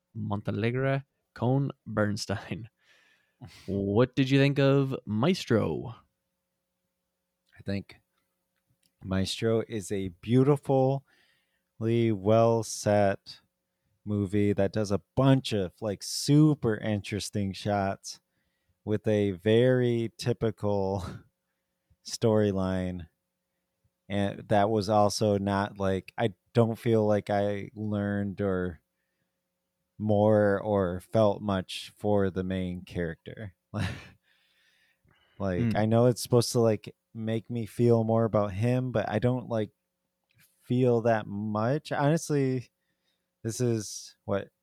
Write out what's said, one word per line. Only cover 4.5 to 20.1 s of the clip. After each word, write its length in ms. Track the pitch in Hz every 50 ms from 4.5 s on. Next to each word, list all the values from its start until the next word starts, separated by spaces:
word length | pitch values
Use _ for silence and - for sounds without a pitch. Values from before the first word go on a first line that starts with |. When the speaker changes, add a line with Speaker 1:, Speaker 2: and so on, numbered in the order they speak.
| 143 143
Speaker 1:
of 360 | 139 135 135 139 139 135 131 - -
Maestro? 880 | - 104 107 117 170 196 - - - 120 107 98 95 78 62 - 123 117 - _ _ _ _ _ _ _ _ _ _ _ _ _ _ _ _ _ _ _ _ _ _ _ _ _ _ _ _ _ _ _ -
Speaker 2:
I 40 |
think 400 | - - 98 101 95 - - _ _ _ _ _ _ _ _ _ _ _ _ _ _ _ _ _ _ _ _ _ -
Maestro 600 | 95 92 95 95 92 - - 113 113 113 113 110 -
is 240 | 117 110 90 -
a 180 | 107 98 95 92 85 _
beautifully 840 | - 110 117 127 131 135 147 139 - - 139 135 131 131 135 135 - _ _ _ _ _ _ _ _ _ _ _ _ _ _ - 113 113 117 117 117 113
well 520 | 110 95 92 101 110 113 113 117 117 113 107
set 800 | - - - - 107 104 104 104 98 98 - _ - - - _ _ _ _ _ _ _ _ _ _ _ _ -
movie 480 | 104 104 101 101 92 95 104 101 104 101
that 200 | - 98 95 -
does 180 | 110 110 95
a 100 | 101 92 - _ -
bunch 380 | - 131 135 135 135 131 - 113
of, 200 | 104 95 85 - -
like, 220 | - 110 98 - -
super 760 | - - - - - 143 147 151 156 151 147 - 117 107 -
interesting 760 | - 110 107 101 98 - - 98 - - - 107 101 95 92
shots 680 | - - 107 101 101 98 98 98 - - - - - _ _ _ _ _ _ _ _ _ _ _ _ -
with 220 | 104 107 104 - 113
a 240 | 107 104 104 101
very 800 | 95 85 - 110 110 117 123 127 127 127 123 120 120 117 117 110